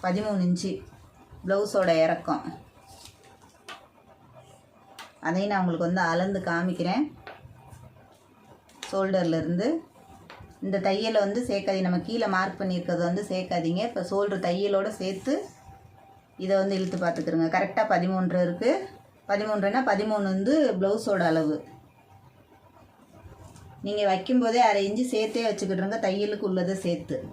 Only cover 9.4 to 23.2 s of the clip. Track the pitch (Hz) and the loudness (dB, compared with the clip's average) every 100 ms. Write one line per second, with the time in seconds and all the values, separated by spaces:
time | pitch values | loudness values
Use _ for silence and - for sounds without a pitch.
9.4 | 165 175 233 330 - - - - - - | 0 0 0 -2 -6 -20 -20 -20 -20 -20
10.4 | - - 190 190 190 196 220 220 202 208 | -20 -10 -4 -2 0 0 2 2 2 0
11.4 | 247 202 196 190 185 175 165 233 208 190 | -2 -2 0 0 2 0 0 -2 0 0
12.4 | 190 - 190 180 175 170 175 185 208 185 | -2 -2 -2 -2 -2 0 0 0 -2 -4
13.4 | 180 175 165 175 233 196 175 196 202 190 | -2 -2 0 0 -2 -4 -2 0 0 0
14.4 | 180 180 202 196 208 214 185 190 262 330 | -2 0 2 2 0 -4 -6 -4 -2 -2
15.4 | 403 - - - - - - - _ - | -4 -16 -20 -20 -20 -20 -20 -20 _ -8
16.4 | 185 196 196 190 185 180 175 170 160 160 | 0 2 2 0 -2 0 -2 -2 0 2
17.4 | 165 180 170 - 214 175 180 185 180 180 | 2 2 0 0 2 2 2 0 2 2
18.4 | 175 175 226 381 381 - - _ - 202 | 0 2 2 2 -2 -14 -20 _ -2 -2
19.4 | 214 208 196 247 254 196 214 208 196 190 | 0 0 2 2 2 2 2 0 0 0
20.4 | 202 311 269 185 190 214 - 190 170 160 | 2 4 4 2 2 2 0 2 2 2
21.4 | 151 147 - - - _ - - - - | 0 -2 -8 -20 -20 _ -20 -20 -20 -20
22.4 | - - - - - - - - | -20 -20 -20 -20 -20 -20 -20 -20